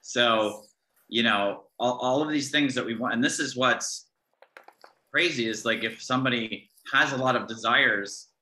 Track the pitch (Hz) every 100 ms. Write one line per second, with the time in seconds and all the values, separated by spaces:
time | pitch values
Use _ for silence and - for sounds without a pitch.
0 | - 123 120 113 107 104 - _ _ _
1 | _ 113 117 104 101 95 - _ 120 120
2 | 127 135 151 151 135 147 143 123 113 113
3 | 120 113 139 143 139 123 127 113 - -
4 | - _ _ _ - - - _ - _
5 | _ 143 175 143 113 107 117 110 113 113
6 | - 127 131 123 110 104 - _ - 135
7 | 147 135 131 123 101 113 117 127 131 104
8 | 98 - - _